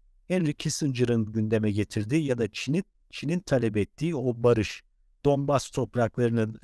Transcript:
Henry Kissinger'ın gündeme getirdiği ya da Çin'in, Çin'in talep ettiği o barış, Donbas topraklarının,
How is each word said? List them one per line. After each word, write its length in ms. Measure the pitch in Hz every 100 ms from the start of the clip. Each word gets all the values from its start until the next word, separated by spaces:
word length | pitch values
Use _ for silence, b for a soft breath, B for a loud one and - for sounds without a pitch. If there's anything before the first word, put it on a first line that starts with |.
| _ _ _
Henry 260 | 185 156
Kissinger'ın 800 | - 156 - 151 123 120 117 107
gündeme 380 | 110 107 110 107
getirdiği 540 | 104 101 113 107 156
ya 140 | 143 120
da 140 | 107
Çin'in, 320 | - - 160 - _ _
Çin'in 300 | - 139 175
talep 360 | - 135 113 107
ettiği 400 | 98 - 160 151
o 260 | 127 117
barış, 400 | 120 113 101 - _ _ _ _
Donbas 460 | 143 139 143 139 -
topraklarının, 880 | - 117 123 113 - 120 117 110 110